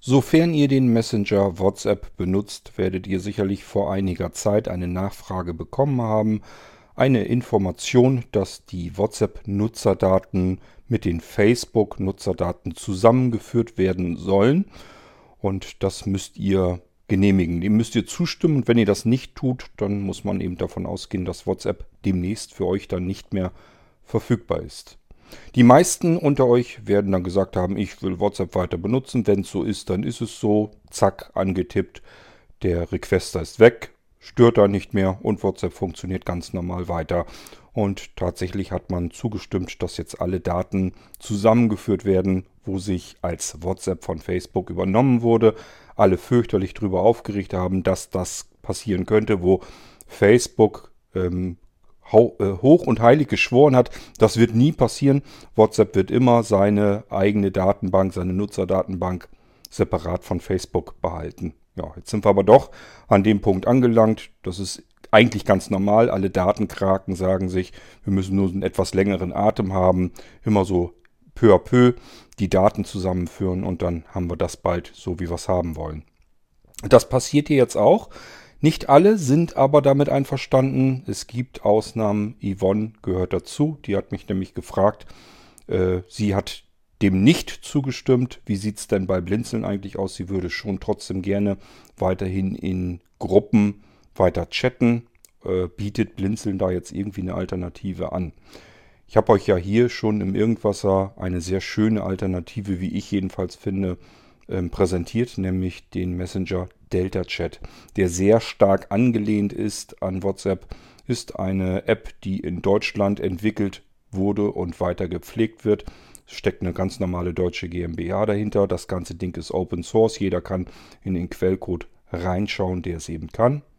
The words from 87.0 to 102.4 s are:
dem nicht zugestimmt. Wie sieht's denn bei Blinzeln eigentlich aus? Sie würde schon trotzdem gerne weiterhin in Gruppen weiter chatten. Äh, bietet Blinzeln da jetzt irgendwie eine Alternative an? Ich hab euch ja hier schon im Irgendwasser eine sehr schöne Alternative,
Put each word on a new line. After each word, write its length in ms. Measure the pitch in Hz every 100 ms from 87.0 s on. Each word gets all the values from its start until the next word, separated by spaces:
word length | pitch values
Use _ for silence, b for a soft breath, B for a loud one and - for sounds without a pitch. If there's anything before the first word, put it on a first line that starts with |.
dem 220 | 101 92
nicht 260 | 104 175 -
zugestimmt. 920 | - - 147 135 120 - 127 123 - -
Wie 80 |
sieht's 320 | 101 104 101 -
denn 220 | 101 92
bei 120 | 92
Blinzeln 440 | 87 101 113 113
eigentlich 340 | 98 101 98 98
aus? 160 | 98
Sie 140 | - 90
würde 200 | 98 90
schon 300 | - 107 95
trotzdem 440 | - 104 - 95
gerne 340 | 90 101 101 98 B B B _
weiterhin 580 | 92 95 98 92 95
in 460 | - - 92 92 87 _ _
Gruppen 640 | - 104 - 110 104 101 b b b
weiter 340 | - 92 95 85
chatten. 600 | - 127 - 120 117 117 _ _ _
Äh, 220 | - 92 90
bietet 480 | - 101 101 104
Blinzeln 440 | - 95 110 - 95
da 120 | 95
jetzt 220 | 90 82
irgendwie 300 | - 101 98
eine 120 | 92
Alternative 800 | 87 92 92 90 - 101 85 87
an? 200 | 87 87 - b b b b b b _
Ich 80 | -
hab 120 | 104
euch 200 | 104 -
ja 80 | 95
hier 320 | 90 107 120
schon 320 | - 110 107
im 160 | 95 98
Irgendwasser 800 | 107 113 107 101 101 95 95 -
eine 240 | 95 90
sehr 200 | 85 95
schöne 440 | - - 107 107
Alternative, 760 | 92 95 98 92